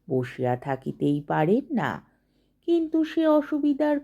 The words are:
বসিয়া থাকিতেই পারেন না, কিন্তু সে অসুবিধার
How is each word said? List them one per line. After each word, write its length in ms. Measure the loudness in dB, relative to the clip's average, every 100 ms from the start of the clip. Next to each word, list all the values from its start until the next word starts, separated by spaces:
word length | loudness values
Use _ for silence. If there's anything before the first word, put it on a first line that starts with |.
| -4
বসিয়া 460 | -2 -2 -2 -2 -2
থাকিতেই 640 | -4 -6 -6 -2 0 0
পারেন 540 | 0 0 2 2 0
না, 280 | -2 -2 -4 -10 _ _ _ _ _ 0
কিন্তু 380 | 0 0 -2
সে 220 | -2 0 4
অসুবিধার 760 | 4 2 -2 0 0 0 0